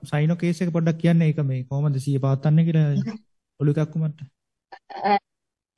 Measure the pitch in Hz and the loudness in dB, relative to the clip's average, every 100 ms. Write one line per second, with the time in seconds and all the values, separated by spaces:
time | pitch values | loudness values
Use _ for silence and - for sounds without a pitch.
0 | - 147 151 170 175 170 180 165 165 165 | -6 -2 0 0 -2 -2 -2 0 0 0
1 | 170 170 160 151 139 131 127 139 147 135 | 2 4 2 0 -2 -4 -4 -2 0 -2
2 | 131 139 135 135 160 156 165 160 151 139 | -2 0 0 0 2 4 4 2 2 0
3 | 139 220 _ _ _ - 147 147 156 165 | -4 -8 _ _ _ -2 0 0 -2 -2
4 | 156 147 139 _ _ _ _ - - - | -4 -6 -16 _ _ _ _ -20 -18 -6
5 | 196 202 _ _ _ _ _ | -2 -2 _ _ _ _ _